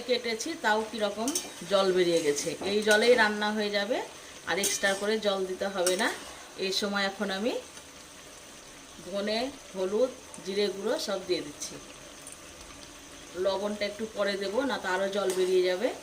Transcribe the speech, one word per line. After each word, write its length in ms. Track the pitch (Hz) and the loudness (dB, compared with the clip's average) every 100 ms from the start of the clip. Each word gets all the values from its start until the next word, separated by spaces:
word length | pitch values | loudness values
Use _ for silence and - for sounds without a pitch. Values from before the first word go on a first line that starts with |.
| 240 | 4
কেটেছি, 420 | 233 233 220 330 330 | 0 0 -2 -4 0
তাও 160 | 226 214 220 | 2 2 2
কীরকম 380 | 226 202 202 240 339 - - 175 | -2 -2 0 -2 -2 -4 -8 2
জল 160 | 196 190 180 | 4 6 6
বেরিয়ে 240 | 175 165 156 | 6 6 4
গেছে। 220 | 143 165 147 190 | 2 0 -2 0
এই 80 | 208 208 | 2 6
জলেই 260 | 214 233 233 | 6 8 8
রান্না 260 | 208 208 214 214 | 6 4 0 0
হয়ে 140 | 208 202 | 0 0
যাবে, 220 | 202 294 440 - - - - | 0 -2 -2 -10 -16 -12 -4
আর 80 | 170 | 0
এক্সট্রা 260 | 196 - 196 196 | 0 2 2 2
করে 140 | 202 220 202 | 0 0 0
জল 140 | 190 185 | 0 -2
দিতে 160 | 185 196 | -2 -4
হবে 200 | 196 180 185 | 0 2 2
না। 60 | 262 - - - - - | 0 -2 -8 -14 -14 -6
এই 80 | 190 185 | -2 0
সময় 240 | 202 202 196 | 0 0 -2
এখন 180 | 196 202 190 | -2 -4 -2
আমি 140 | 233 466 - - - - - - - - - - - - - - 180 | -2 -2 -6 -14 -18 -18 -18 -18 -18 -18 -18 -18 -18 -18 -18 -16 -8
ধনে, 300 | 196 208 220 262 - - | -4 -2 -2 -2 -6 -10
হলুদ, 380 | 190 185 208 254 - - - | -4 0 2 2 0 -14 -12
জিরে 220 | 170 202 208 | -4 0 0
গুঁড়ো 200 | 190 214 311 233 | 0 0 0 0
সব 120 | 190 180 | -4 0
দিয়ে 140 | 165 147 | -2 -2
দিচ্ছি। 280 | 143 - 143 - - - - - - - - - - - - - - - 165 | -8 -10 -10 -14 -16 -18 -18 -16 -18 -18 -18 -18 -16 -18 -18 -18 -18 -12 -2
লবণটা 400 | 190 190 208 208 202 | 0 0 -2 -2 -4
একটু 140 | 202 220 196 | -4 -6 -2
পরে 180 | 202 196 | -2 0
দেবো, 160 | 196 214 277 | 0 0 0
না 60 | 202 | 0
তো 40 | 190 | 0
আরও 120 | 185 196 196 | 0 0 0
জল 120 | 185 180 | 2 2
বেরিয়ে 260 | 185 185 180 | 4 6 6
যাবে। 200 | 180 254 415 | 4 0 -2